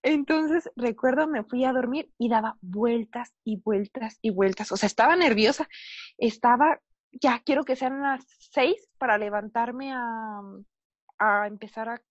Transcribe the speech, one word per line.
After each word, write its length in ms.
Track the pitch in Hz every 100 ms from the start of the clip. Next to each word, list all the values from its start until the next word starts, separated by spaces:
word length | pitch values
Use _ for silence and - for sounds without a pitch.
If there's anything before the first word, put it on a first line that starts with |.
Entonces, 640 | 269 311 277 320 311 330 - -
recuerdo, 500 | 240 220 254 269 311
me 180 | 277
fui 200 | 214 254
a 80 | 262
dormir 400 | 254 247 285 - _
y 100 | 233
daba 300 | 226 220 -
vueltas 720 | 180 202 233 233 214 240 240 _
y 140 | - 208
vueltas 640 | 214 202 202 - 220 -
y 80 | 220
vueltas. 400 | 185 196 190 214
O 60 | 196
sea, 100 | 208
estaba 300 | - 240 359
nerviosa. 500 | 320 214 220 285 302 - - - - -
Estaba, 600 | 226 - 240 240 302 294 _ _ _
ya 300 | 254 277 233
quiero 220 | - 285
que 100 | 262
sean 280 | 262 262 269
las 200 | 277 262 _ _ -
seis 380 | 294 262 440 _ _
para 180 | 254 208
levantarme 800 | 208 208 208 233 233 247 269
a, 460 | 262 240 226 220 208 202 196 202 _ _ _ _ -
a 280 | 214 202 208
empezar 420 | 208 214 - 226
a 140 | 240 _